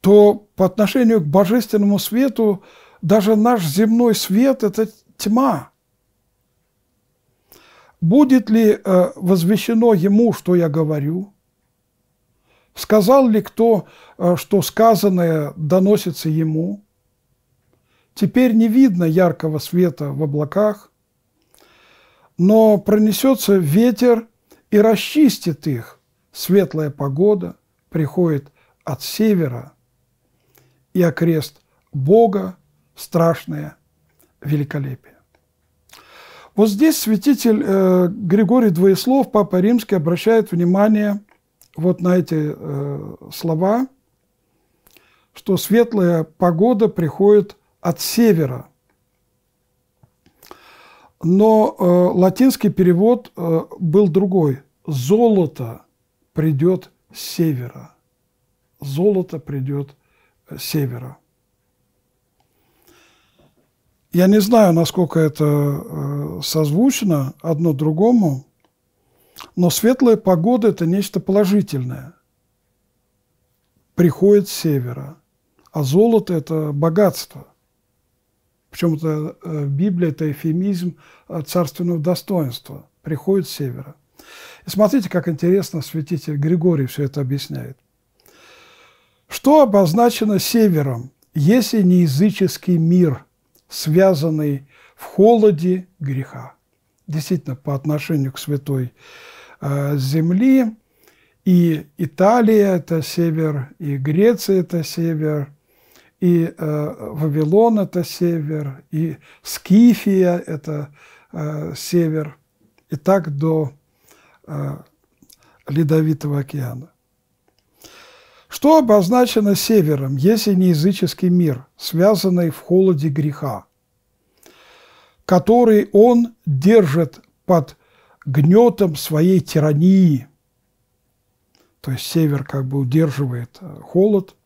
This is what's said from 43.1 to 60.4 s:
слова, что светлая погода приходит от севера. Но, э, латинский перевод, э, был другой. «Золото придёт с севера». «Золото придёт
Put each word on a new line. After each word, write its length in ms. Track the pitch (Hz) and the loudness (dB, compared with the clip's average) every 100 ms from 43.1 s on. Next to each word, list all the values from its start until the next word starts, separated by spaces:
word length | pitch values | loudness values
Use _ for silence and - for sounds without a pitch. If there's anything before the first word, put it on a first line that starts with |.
| - - | -18 -18
слова, 540 | - 170 160 185 226 262 _ _ _ _ _ _ _ _ _ _ _ _ _ _ | -10 -6 -2 0 -2 -4 _ _ _ _ _ _ _ _ _ _ _ _ _ _
что 240 | - - 185 | -16 -4 -4
светлая 640 | - 220 233 220 175 170 | 0 2 2 0 0 0
погода 680 | 160 _ 180 165 220 226 214 | -4 _ -2 2 0 2 0
приходит 680 | 214 160 - 196 208 202 - _ _ | 0 -6 0 4 4 2 -12 _ _
от 180 | 175 165 | -6 -6
севера. 720 | - - 233 165 139 127 - _ _ _ _ _ _ _ _ _ _ _ _ _ _ _ _ _ _ - _ - - _ _ _ | -4 2 2 2 0 -6 -14 _ _ _ _ _ _ _ _ _ _ _ _ _ _ _ _ _ _ -20 _ -20 -20 _ _ _
Но, 540 | 165 190 214 220 214 - | 0 4 4 4 2 0
э, 60 | |
латинский 840 | 180 175 180 185 185 185 262 - 208 | 2 2 2 2 0 4 0 2 -2
перевод, 600 | - 180 175 214 240 - - | 2 2 4 2 0 -4 -10
э, 260 | 170 160 - - | -4 -4 -4 -8
был 300 | 175 175 208 | 0 2 2
другой. 540 | 160 196 185 151 131 _ _ - | 0 0 0 0 -2 _ _ -8
«Золото 960 | 143 123 208 240 202 165 - 120 - _ _ _ _ _ | -6 0 2 2 2 0 -6 -14 -14 _ _ _ _ _
придёт 600 | - 160 139 170 185 - _ _ | -4 -2 0 0 -2 -6 _ _
с 80 | - | -18
севера». 760 | - - 165 131 120 131 123 _ _ _ _ _ _ _ _ _ | -14 -4 -2 -2 -8 -16 -20 _ _ _ _ _ _ _ _ _
«Золото 600 | 143 139 196 190 180 160 | -10 -2 0 0 -4 -10
придёт 580 | - 143 131 143 139 _ _ _ _ _ | -10 -8 -6 -8 -10 _ _ _ _ _